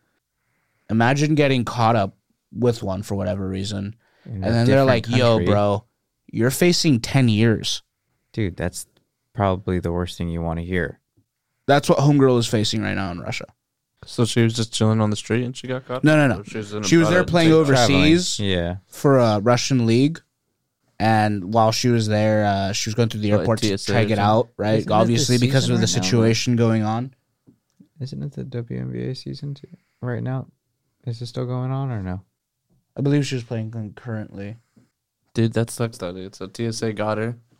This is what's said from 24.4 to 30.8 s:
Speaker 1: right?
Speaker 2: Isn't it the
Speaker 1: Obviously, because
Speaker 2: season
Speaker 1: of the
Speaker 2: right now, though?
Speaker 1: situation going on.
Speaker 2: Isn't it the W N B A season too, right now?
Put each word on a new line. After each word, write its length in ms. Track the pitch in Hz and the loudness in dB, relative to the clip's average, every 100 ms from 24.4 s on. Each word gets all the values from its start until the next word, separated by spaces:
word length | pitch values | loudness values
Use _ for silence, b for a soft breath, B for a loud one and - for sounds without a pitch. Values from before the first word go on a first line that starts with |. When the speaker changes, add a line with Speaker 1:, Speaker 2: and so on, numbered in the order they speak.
| 123 - | 0 -4
Speaker 1:
right? 120 | 101 110 | 0 0
Speaker 2:
Isn't 80 | |
it 40 | - | 2
the 40 | |
Speaker 1:
Obviously, 440 | 107 113 117 120 123 | 2 2 2 2 2
because 240 | 123 135 | 2 2
Speaker 2:
season 120 | 117 120 | 2 2
Speaker 1:
of 60 | |
the 40 | 110 | 0
Speaker 2:
right 80 | 120 | 0
now, 60 | |
though? 40 | - | 0
Speaker 1:
situation 500 | 117 113 113 - 120 | 2 2 2 0 2
going 280 | 117 110 | 2 2
on. 300 | 107 113 131 _ _ _ _ _ _ _ _ - | 0 -4 -6 _ _ _ _ _ _ _ _ -14
Speaker 2:
Isn't 240 | 131 135 | -12 -10
it 80 | 143 | -12
the 100 | 139 | -10
W 360 | 127 123 117 123 | -10 -10 -8 -8
N 120 | 127 | -8
B 60 | 123 | -8
A 140 | 123 131 | -8 -8
season 400 | 139 135 143 139 | -10 -12 -10 -12
too, 120 | - - _ _ | -16 -20 _ _
right 200 | 123 117 | -8 -6
now? 240 | 120 131 - _ _ _ | -6 -6 -10 _ _ _